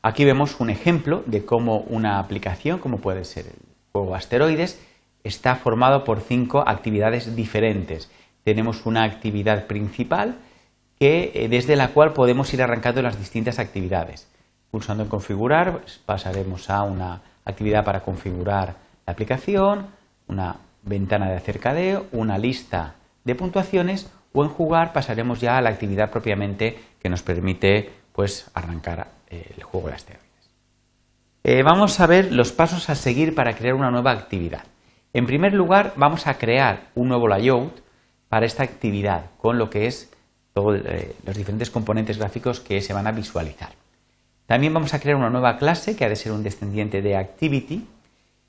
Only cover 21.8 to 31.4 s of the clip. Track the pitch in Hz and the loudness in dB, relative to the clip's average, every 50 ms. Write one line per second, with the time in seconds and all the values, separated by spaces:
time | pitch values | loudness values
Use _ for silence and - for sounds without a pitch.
21.8 | 185 190 196 190 - - - 113 110 107 98 95 110 127 127 - - - 98 87 | 0 0 -2 -2 -4 -6 -6 -4 -2 -2 -2 0 0 -2 -2 -4 -8 -6 -6 -6
22.8 | 80 73 - _ _ _ _ _ - 123 123 - 185 180 175 196 185 - 196 185 | -6 -6 -12 _ _ _ _ _ -4 -4 -4 -4 -4 -2 -2 -2 -2 0 0 0
23.8 | 175 180 196 190 - - - - _ _ - 135 147 151 - - 170 156 165 165 | 0 0 -2 -4 -8 -10 -20 -20 _ _ 0 0 0 0 0 -2 -2 2 2 2
24.8 | 165 170 - 151 - - 110 113 117 123 120 117 123 117 123 131 123 113 104 - | 2 2 0 -4 -2 -2 -2 -2 -2 -2 -2 0 0 2 2 4 4 2 0 0
25.8 | 110 101 98 104 107 107 - 113 - 113 101 101 101 101 98 101 110 113 - - | -4 -4 0 0 0 0 0 -4 -2 -2 -2 0 -2 -4 -2 -2 -4 -4 -4 -6
26.8 | - - _ _ - 92 92 90 - - 87 87 87 95 92 - - 98 101 107 | -20 -20 _ _ -4 -2 -2 -2 -2 -2 -2 0 0 -2 -2 2 4 4 4 4
27.8 | - - - - _ _ - - 101 98 - - - - - - 85 85 85 80 | 2 -2 -14 -20 _ _ -4 -2 -2 -2 -2 -8 -14 -10 -10 -8 -8 -8 -8 -8
28.8 | - 85 82 82 - - - _ _ _ 85 85 82 - - - - - - 90 | -8 -8 -8 -8 -10 -14 -16 _ _ _ -16 -16 -16 -16 -18 -20 -18 -8 -8 -6
29.8 | 87 - 69 - - - - - _ _ _ _ _ _ _ _ _ _ _ _ | -6 -6 -10 -10 -14 -20 -20 -20 _ _ _ _ _ _ _ _ _ _ _ _
30.8 | _ _ _ _ _ _ _ _ _ _ _ _ | _ _ _ _ _ _ _ _ _ _ _ _